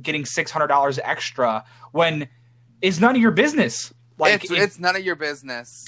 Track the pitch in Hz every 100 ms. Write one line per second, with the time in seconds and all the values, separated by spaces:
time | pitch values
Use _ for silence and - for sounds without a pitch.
0 | 139 151 139 - 156 156 147 139 139 131
1 | 120 160 - - 123 110 - - - 156
2 | 165 156 143 _ _ _ _ _ 185 170
3 | 233 262 226 160 294 294 226 - - -
4 | _ - 156 208 180 175 202 - 180 190
5 | 185 160 151 139 135 120 120 -